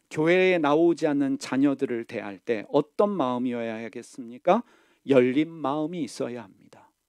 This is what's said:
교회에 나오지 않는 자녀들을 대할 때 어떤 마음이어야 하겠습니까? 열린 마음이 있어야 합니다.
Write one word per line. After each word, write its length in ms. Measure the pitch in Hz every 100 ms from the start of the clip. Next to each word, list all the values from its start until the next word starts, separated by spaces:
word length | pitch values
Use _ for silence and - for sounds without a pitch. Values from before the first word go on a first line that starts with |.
| _
교회에 500 | 151 160 180 185 175
나오지 500 | 143 151 170 156 160
않는 320 | 143 139 135
자녀들을 640 | - 131 143 135 123 120
대할 340 | 117 117 104 95
때 260 | - 110 -
어떤 420 | 143 - - 208
마음이어야 760 | 190 127 123 127 120 113 110
하겠습니까? 760 | 117 120 110 - 117 120 175 214 - _ _ _ -
열린 420 | 135 127 131 160
마음이 500 | 165 135 151 156 180
있어야 440 | 127 - 131 120
합니다. 480 | 95 _ _ - _ _